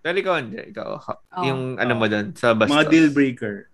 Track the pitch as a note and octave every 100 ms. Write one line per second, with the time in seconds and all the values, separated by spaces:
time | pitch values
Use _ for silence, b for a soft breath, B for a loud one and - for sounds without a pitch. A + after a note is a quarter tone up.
0 | D#3+ F3+ F#3+ E3+ A#2+ A3+ - G3 - D3
1 | - - _ F3+ C#3 C3 C3 B2+ A#2+ A#2
2 | A2 G#2 G#2 - B2 A2 A2 C#3+ D#3 D#3+
3 | D#3+ C#3 C#3 B2 A2 G2+ -